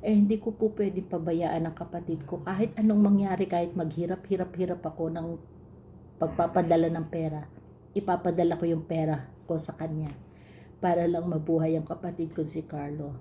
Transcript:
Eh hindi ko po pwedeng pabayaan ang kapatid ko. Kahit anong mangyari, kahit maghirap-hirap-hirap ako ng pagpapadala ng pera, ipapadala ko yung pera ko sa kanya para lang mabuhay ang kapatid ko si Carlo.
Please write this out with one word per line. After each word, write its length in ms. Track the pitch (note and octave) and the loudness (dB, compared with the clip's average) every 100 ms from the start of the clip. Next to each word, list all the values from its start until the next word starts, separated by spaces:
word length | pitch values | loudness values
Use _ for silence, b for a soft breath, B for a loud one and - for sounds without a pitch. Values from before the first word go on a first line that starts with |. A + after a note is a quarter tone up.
Eh 80 | - | 4
hindi 240 | G#3+ G3+ A3 | 6 6 4
ko 160 | A3+ | -2
po 240 | G#3+ G#3+ - | 0 0 2
pwedeng 320 | G3+ F3+ - | -2 -2 -4
pabayaan 560 | F3 E3 E3 E3+ E3 | -4 0 0 0 0
ang 120 | E3 D#3+ | -2 -4
kapatid 480 | E3+ F3 F3+ D#3+ C#3+ | -8 -8 -6 -6 -6
ko. 160 | E3+ | -8
Kahit 320 | D3+ F#3+ A#3 - | -4 -2 -2 2
anong 240 | G#3+ G#3 | 4 6
mangyari, 480 | G3+ G3+ G3 F#3 F#3 | 6 6 4 0 0
kahit 240 | F3 F3 | 0 0
maghirap-hirap-hirap 1120 | F3+ D#3+ D#3 E3+ F3+ - F#3+ F3+ F3 F3+ F3 | -2 -2 -2 -4 -4 -2 -2 -2 -2 -2 -2
ako 240 | D#3+ - E3 | -6 -4 -4
ng 200 | E3 E3 E3 - - - - - - - - | -4 -6 -8 -12 -20 -20 -20 -20 -20 -20 -4
pagpapadala 720 | E3 - E3+ - E3 E3 E3 | -2 2 2 2 4 4 4
ng 160 | E3 D#3+ | 0 -4
pera, 400 | E3+ D#3+ D3+ C#3+ - - - - - | -2 -4 -4 -10 -16 -20 -20 -6 -6
ipapadala 640 | G3+ F3+ F3+ E3+ E3+ E3+ | 0 0 0 2 2 2
ko 80 | E3+ | 0
yung 160 | E3 | -2
pera 480 | D#3+ D#3+ D#3 D3+ B2+ - - | -2 -2 0 -2 -4 -16 -6
ko 80 | E3 | -6
sa 160 | D#3 - | -4 -8
kanya 320 | E3 D#3 D3+ - - B B B B - | -6 -6 -6 -10 -18 B B B B -2
para 240 | F3+ F3 E3+ | 2 4 2
lang 160 | F3 | 0
mabuhay 560 | F3 D#3 D#3 E3 D#3+ D#3+ | 0 -2 2 2 2 0
ang 80 | D#3 | -2
kapatid 480 | E3 F3+ E3+ E3 D#3+ | -8 -8 -6 -6 -4
ko 80 | |
si 240 | D#3 D#3+ D#3 | -6 -6 -8
Carlo. 480 | D3+ C#3+ D3 C#3+ B2+ | -8 -8 -8 -8 -10